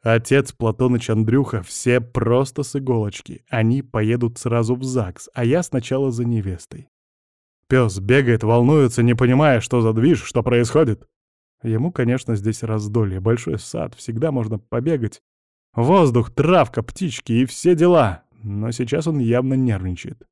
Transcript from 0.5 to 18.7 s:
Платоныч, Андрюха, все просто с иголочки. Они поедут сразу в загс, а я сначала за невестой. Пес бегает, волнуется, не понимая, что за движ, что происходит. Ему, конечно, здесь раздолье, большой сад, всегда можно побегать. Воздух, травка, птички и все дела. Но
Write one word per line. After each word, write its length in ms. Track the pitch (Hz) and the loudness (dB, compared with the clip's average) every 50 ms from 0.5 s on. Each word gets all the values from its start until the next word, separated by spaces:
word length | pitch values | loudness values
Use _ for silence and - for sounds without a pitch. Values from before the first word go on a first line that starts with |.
Платоныч, 560 | - _ 117 110 - - 127 127 123 117 117 - | -6 _ -4 -2 0 0 0 0 0 0 -2 -2
Андрюха, 540 | 113 110 110 110 120 139 135 - - 101 | 0 0 2 2 2 0 0 0 -4 -8
все 360 | 90 - - - - 123 120 127 | -8 -8 -14 -4 -2 0 0 0
просто 640 | 120 120 _ 123 123 113 120 127 139 - _ - | 0 -2 _ -4 0 2 2 0 0 -2 _ -8
с 140 | 139 - - | -8 -6 -6
иголочки. 680 | 143 135 127 123 113 107 104 - - - - - - _ _ | -6 -2 -2 -2 -2 -2 -4 -8 -12 -16 -18 -20 -20 _ _
Они 320 | - 117 110 110 123 139 | -2 0 2 2 2 0
поедут 560 | 135 _ - 113 107 110 120 120 120 117 120 | -2 _ -4 -2 0 0 0 0 0 -4 -4
сразу 380 | - - 123 117 117 113 110 123 | -6 -4 -2 0 0 0 0 -2
в 100 | 123 131 | -2 -4
загс, 460 | 131 127 127 104 90 85 - - - | -4 -2 -2 -4 -4 -8 -14 -20 -14
а 140 | _ 127 120 | _ -4 0
я 160 | 117 139 175 | 0 0 0
сначала 480 | 170 - - 127 117 - 131 135 139 131 | -2 -2 -4 -6 -4 -2 -2 -2 -2 -2
за 160 | 117 117 123 | -2 -2 -2
невестой. 640 | 117 117 110 95 98 92 85 - _ - - - _ _ _ _ _ _ _ _ _ _ _ _ _ _ _ _ _ | -2 -2 -2 -2 -4 -8 -10 -12 _ -20 -20 -20 _ _ _ _ _ _ _ _ _ _ _ _ _ _ _ _ _
Пес 300 | 131 131 120 107 92 98 | 2 4 4 2 0 -4
бегает, 420 | 95 101 127 143 135 120 117 107 | 0 2 2 4 4 4 2 2
волнуется, 600 | 110 107 117 120 120 135 156 151 139 113 120 - | 2 2 2 4 4 4 4 4 4 2 2 2
не 120 | 117 120 123 | 2 2 2
понимая, 460 | 120 131 120 127 135 156 147 131 117 | 2 2 2 4 4 4 4 4 2
что 200 | 117 - 127 120 | 0 0 0 2
за 140 | 113 113 110 | 2 2 2
движ, 280 | 113 120 165 165 113 | 2 4 2 2 2
что 200 | - - - 120 | -2 -4 -4 -2
происходит. 680 | 113 127 120 120 120 117 - 151 160 120 104 - - _ _ _ _ _ _ _ _ _ _ _ | 0 2 2 2 2 2 2 2 2 2 0 -4 -8 _ _ _ _ _ _ _ _ _ _ _
Ему, 280 | - 117 110 110 131 175 | -6 -4 -2 -2 -2 -2
конечно, 460 | 175 - 123 117 123 127 - - 113 | -2 -2 0 0 0 -2 -2 -4 -4
здесь 260 | 101 98 110 110 - | -2 -2 -4 -4 -4
раздолье, 580 | - 110 110 107 104 104 104 117 107 98 92 92 | -6 -4 -4 -4 -4 -2 0 0 0 0 -2 -2
большой 380 | 95 113 117 120 - - - - | 0 0 0 0 -2 -6 -6 -6
сад, 360 | - - - - - - 117 | -8 -10 -8 -8 -8 -8 -10
всегда 360 | - - - 113 113 143 160 | -12 -12 -8 -4 -2 -2 -2
можно 280 | 139 127 110 107 110 98 | -2 -2 -4 -4 -6 -8
побегать. 640 | _ _ - 120 123 160 165 135 113 104 - - _ _ _ _ _ _ _ _ _ _ | _ _ -6 -4 -2 -2 -2 -2 -4 -6 -8 -12 _ _ _ _ _ _ _ _ _ _
Воздух, 580 | _ 117 117 135 185 196 165 135 117 123 110 - | _ -2 2 4 4 4 4 4 4 2 0 0
травка, 520 | - - 143 165 185 175 135 113 - - | -2 0 2 4 4 4 2 2 -2 -6
птички 500 | - - - - 185 156 113 - _ - | -6 -6 -8 -6 -6 -6 -6 -8 _ -2
и 140 | 113 117 131 | 0 0 0
все 280 | 127 - - - 180 180 | 0 -4 -2 0 2 2
дела. 500 | 151 170 180 175 160 127 101 85 - _ _ _ _ | 4 4 4 6 4 4 2 -2 -6 _ _ _ _
Но 300 | 110 104 101 104 107 117 | -10 -8 -6 -4 -4 -6